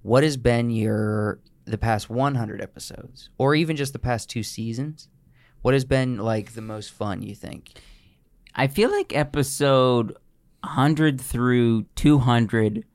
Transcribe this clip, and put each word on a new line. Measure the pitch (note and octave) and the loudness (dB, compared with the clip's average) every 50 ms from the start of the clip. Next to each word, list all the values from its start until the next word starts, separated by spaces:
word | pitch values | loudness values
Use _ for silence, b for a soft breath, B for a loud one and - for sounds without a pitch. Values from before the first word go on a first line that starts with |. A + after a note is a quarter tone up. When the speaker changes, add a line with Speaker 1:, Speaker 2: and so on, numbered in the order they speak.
Speaker 1:
What | _ G#2 A2+ C3 D3+ | _ 4 4 4 4
has | D#3 C#3+ | 2 0
been | C3 A2+ A#2+ A#2+ A#2+ A#2 A#2 | 0 0 0 2 2 0 0
your, | A#2 A2+ G#2+ A2 G#2+ G#2+ G#2+ G#2+ G#2+ G#2+ G#2+ G#2 - - _ _ _ _ _ | 0 0 0 0 0 0 0 -2 -2 -2 -2 -2 -4 -6 _ _ _ _ _
the | - A2 | -8 -6
past | G#2 - A#2 A2+ G#2 - - | -2 0 0 0 0 -2 -4
one | A2+ A#2+ C3+ C#3+ C#3+ | -4 -2 -2 0 0
hundred | B2 A2+ G#2+ G#2+ - | -2 -4 -6 -8 -10
episodes, | G2 - _ - - - - - - B2+ - - - - _ | -12 -12 _ -16 -16 -16 -16 -16 -18 -20 -20 -20 -20 -20 _
or | _ B2+ C#3 D3+ | _ 2 2 4
even | D3+ E3+ D#3 D#3+ | 2 2 0 -2
just | C#3+ C#3+ C3+ C#3 | -4 -4 -6 -6
the | C#3 | -6
past | - B2 A#2+ A2+ - - | -4 -2 -2 -4 -4 -8
two | - A#2 G#2+ | -8 -8 -8
seasons? | - - - A2+ A2+ A2+ A#2 C#3 D3+ D#3 - - _ _ _ _ b b b b b b b | -8 -8 -8 -6 -6 -6 -6 -6 -8 -10 -14 -20 _ _ _ _ b b b b b b b
What | - B2+ C3 | 0 0 0
has | C#3 B2+ | 0 0
been, | B2+ C#3 C3 C3 B2+ B2 | 0 0 0 0 -2 -4
like, | G#2 G2+ A2+ A2 A2 G2+ - A2+ | -4 -2 -2 -2 -2 -4 -8 -14
the | A2+ | -14
most | A2 A2 G#2+ G#2+ G#2 - | -12 -12 -12 -12 -12 -14
fun, | - _ G#2 G#2 F#2+ F#2 | -10 _ -6 -6 -6 -6
you | G2+ G2+ G2+ | -8 -12 -14
think? | - - - - - - - _ b b b b b b b b b b _ _ _ _ - _ | -14 -16 -16 -16 -16 -20 -20 _ b b b b b b b b b b _ _ _ _ -16 _
Speaker 2:
I | - C#3 | -2 -2
feel | C#3 C#3 F#3+ G#3+ C4 | 0 2 2 2 2
like | G#4 G#4 G4 _ - | 2 0 -2 _ -2
episode | C#3+ D3 C#3+ - D3 C#3 C#3 - - C#3+ C#3 C3+ C3 B2+ B2+ B2 A#2+ A2+ G#2 - - _ _ _ _ _ _ _ _ - | -2 -2 -2 0 -2 -2 -2 -2 0 2 4 4 6 4 4 4 2 0 -2 -6 -14 _ _ _ _ _ _ _ _ -14
hundred | - - - C3 D3 D#3+ D3+ D#3 D#3 C#3+ B2+ | -6 0 2 2 4 4 4 2 2 2 0
through | B2 - - A#2+ A#2+ B2 B2 B2 A#2+ A#2 A2+ A2 G#2 _ _ | -6 -6 -2 0 2 4 4 4 4 4 2 0 -2 _ _
two | - - C#3+ D3+ C#3+ | 2 4 6 6 6
hundred | A#2+ B2+ A#2+ A#2 A#2 G2 - A2+ A2 G#2+ G#2 A2+ - _ _ | 6 4 4 4 2 2 2 2 2 2 0 -2 -10 _ _